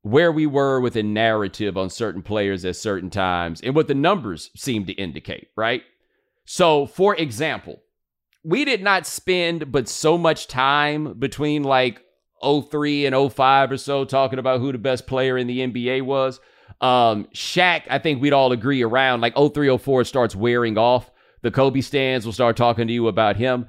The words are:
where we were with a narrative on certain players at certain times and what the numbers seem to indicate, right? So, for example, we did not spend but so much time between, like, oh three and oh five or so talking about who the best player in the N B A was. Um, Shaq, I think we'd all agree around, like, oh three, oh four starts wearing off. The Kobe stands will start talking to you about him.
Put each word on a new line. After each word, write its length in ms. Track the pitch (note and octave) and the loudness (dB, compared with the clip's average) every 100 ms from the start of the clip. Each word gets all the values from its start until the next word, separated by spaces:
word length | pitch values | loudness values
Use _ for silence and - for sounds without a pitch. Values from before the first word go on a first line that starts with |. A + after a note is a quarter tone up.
where 280 | G#2 C3 F3 | 2 4 4
we 140 | D#3 D3+ | 2 0
were 340 | C#3 C#3 C3 | 2 2 2
with 160 | B2 A#2 | 0 -2
a 60 | |
narrative 720 | G#2+ G#2+ A2+ A2 G2 - G#2 F#2 | -2 0 2 0 -2 -4 -4 -2
on 140 | F#2+ | -6
certain 320 | - A2 F2 | -4 -6 -6
players 440 | F2 G#2+ G2 F#2+ F#2 | -6 -2 -2 -2 -6
at 100 | F2+ | -6
certain 340 | A2 G2 F2+ | -4 -4 -4
times 520 | G2 F#2 F2 E2+ D#2+ | -2 -2 -2 -4 -6
and 140 | A#2+ D3 | -2 0
what 120 | D3 | 0
the 80 | C#3 | 0
numbers 560 | D#3 G3+ A2 E2 - - | 2 0 -4 -12 -14 -12
seem 300 | - A2 F#2 | -6 -4 -4
to 80 | |
indicate, 540 | F#2+ F#2+ D2+ - - - - | -8 -8 -10 -12 -14 -12 -4
right? 260 | A2+ B2+ _ _ _ _ _ _ - | -2 -4 _ _ _ _ _ _ -14
So, 360 | - F3 D3+ C#3 | 2 4 4 0
for 280 | - G3 | 0 2
example, 680 | F#3+ D#3 G#2+ D#3 A2 - - _ _ _ _ _ _ | 2 -4 -4 -4 -6 -10 -20 _ _ _ _ _ _
we 220 | D#3+ A3 | -2 0
did 180 | C#4+ A3+ | 0 0
not 240 | G3 F#3+ D#3 | 2 0 -2
spend 640 | - - F3+ E3+ E3+ C#3+ | -8 -2 0 0 -2 -2
but 200 | C#3+ A#2 | -2 -2
so 280 | - D#3 E3+ | -2 2 4
much 300 | E3+ D#3 - | 2 0 -4
time 720 | C3 C3+ C#3+ D3 D3+ D3+ A2 | 0 2 2 0 -2 -6 -6
between, 440 | C#3 - D3+ D3+ | -6 -4 -2 -2
like, 380 | C#3 C3 B2+ G#2+ _ _ _ _ | 2 2 2 -2 _ _ _ _
oh 200 | C3+ D3 | 0 0
three 440 | - D3+ D3 C#3+ C#3 | 0 -4 0 0 2
and 80 | |
oh 140 | C3 C#3 | 2 0
five 420 | - C3+ C3+ C3+ | 2 4 4 2
or 60 | C3 | -2
so 300 | - C#3 C3+ | -4 -4 0
talking 340 | C3+ C3+ C3 | 0 0 0
about 220 | B2+ B2+ | 0 0
who 100 | C3+ | -2
the 60 | B2+ | -4
best 300 | C3 B2 - | -2 -4 -4
player 300 | C3 C3 B2+ | -2 0 0
in 100 | B2 | -2
the 140 | B2 | -4
N 120 | B2+ | -4
B 160 | A#2+ A#2+ | -4 -2
A 120 | C3 | -2
was. 380 | C3 C#3 C3 B2+ _ _ _ - | -2 0 -2 -4 _ _ _ -2
Um, 480 | B2+ B2+ A#2 G#2+ - | 2 4 4 2 -6
Shaq, 480 | - - F3 F3+ E3 - | -10 -4 2 2 2 -2
I 100 | C3+ | -2
think 220 | E3 C3+ | -2 0
we'd 100 | C#3+ | 2
all 220 | C#3 C3 | 4 4
agree 280 | B2 A#2+ C#3 | 0 0 0
around, 380 | A2+ B2 C3 B2 | 0 2 2 2
like, 140 | A#2+ C3 | 0 2
oh 140 | D3 | 2
three, 180 | D3 C#3 | 4 2
oh 100 | B2+ | 2
four 280 | - C3 A#2 | 2 0 2
starts 320 | C3+ A#2 F#2+ | 0 0 0
wearing 400 | A#2 A#2+ A#2 G#2+ | 0 2 0 2
off. 340 | A#2 B2 - _ _ _ | 2 2 -2 _ _ _
The 100 | A#2 | -4
Kobe 300 | A#2+ C3+ C3 | 2 2 0
stands 440 | - C#3+ C3+ B2+ A2 | -2 -2 0 -2 -6
will 60 | |
start 240 | A2 A#2+ A#2 | 0 0 4
talking 320 | A#2+ A#2 A#2 | 2 2 -2
to 60 | |
you 160 | A#2+ A2+ | 0 0
about 260 | G2 G#2+ G2+ | 2 0 2
him. 300 | B2+ B2 | 0 -2